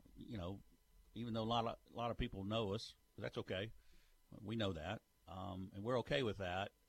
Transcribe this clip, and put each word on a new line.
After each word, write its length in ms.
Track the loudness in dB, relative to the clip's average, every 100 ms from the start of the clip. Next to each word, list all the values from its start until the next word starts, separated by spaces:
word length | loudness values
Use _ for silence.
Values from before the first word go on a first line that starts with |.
| -8 -16
you 220 | -10 -4
know, 200 | -4 -6 -10 -20 _ -20 -16 -8
even 180 | -2
though 80 | 0
a 0 |
lot 220 | 4 4 4
of, 80 | 0 -8
a 40 | -2
lot 140 | 0
of 60 | 2
people 260 | -2 -2
know 280 | 2 2 4
us, 220 | 2 -2 -12 -20 -6
but 60 |
that's 140 | -4 -2
okay. 320 | -2 0 -2 -6 -16 -20 -20 -20 -18 -10
We 100 | -2
know 200 | 2 2
that, 260 | 2 0 -2 _ _ -10
um, 420 | -6 -4 -4 -6
and 80 | -4
we're 160 | 2 2
okay 240 | 4 2
with 160 | 2 2
that. 320 | 0 0 0 -4